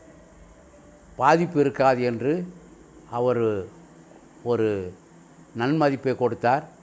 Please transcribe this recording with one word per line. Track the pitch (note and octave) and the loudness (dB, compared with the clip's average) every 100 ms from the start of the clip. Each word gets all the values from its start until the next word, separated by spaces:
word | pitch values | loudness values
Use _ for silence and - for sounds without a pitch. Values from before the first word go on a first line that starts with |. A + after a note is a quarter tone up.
| - - - - - - - - - - - - | -20 -20 -20 -20 -20 -20 -20 -20 -20 -20 -16 0
பாதிப்பு | C3 E3 F3 D3 | 4 4 2 0
இருக்காது" | C#3 C3+ C3 B2 | 0 2 2 2
என்று | A#2+ A2+ B2+ F3 F3+ - - - - - - | 0 -2 -2 -4 -6 -14 -20 -20 -20 -20 -10
அவர் | A#2 B2 A#2+ A2+ G#2 F2 - - - - - - - | -2 0 2 0 -2 -6 -14 -20 -20 -20 -20 -20 -12
ஒரு | A#2+ A#2 A2 G2+ F2+ F2 - - - - - A2+ | -4 0 0 -2 -6 -14 -20 -20 -20 -20 -14 -6
நன்மதிப்பை | B2 D#3+ D3 C3+ C3+ B2 | -2 2 0 0 -2 0
கொடுத்தார். | B2 A2+ A#2+ C#3 D#3 - | -2 0 0 0 -2 -18